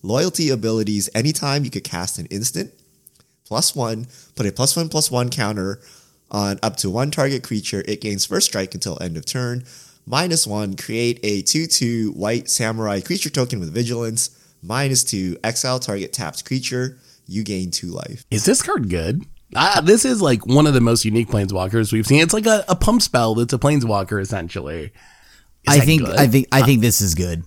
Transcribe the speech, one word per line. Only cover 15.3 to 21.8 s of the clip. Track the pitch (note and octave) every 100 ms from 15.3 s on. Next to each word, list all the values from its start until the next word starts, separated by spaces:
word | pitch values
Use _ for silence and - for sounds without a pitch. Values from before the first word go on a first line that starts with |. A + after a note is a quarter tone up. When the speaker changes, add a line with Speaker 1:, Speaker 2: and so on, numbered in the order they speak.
| F2+
Speaker 1:
exile | A2 A#2+ C3 B2+
target | B2 G2+ F#2
tapped | - E2+ - -
creature. | C3 B2+ B2 B2+ B2+ _ _ -
You | F#2+
gain | G#2 G2 F#2
two | - F2+
life. | E2+ - - -
Speaker 2:
Is | G#2+
this | - C4
card | - G#4 G#2+
good? | F2 D#2+ C#3+ - - _
Ah, | A#2+ F3 G3
this | D#3+ A3+
is, | C4 A#3+
like, | E3 A#2+ -
one | C3+ D3+
of |
the | C3+
most | A#2 A2+
unique | A2 A2 A2
planeswalkers | A2 G2 F#2+ F#2 A2+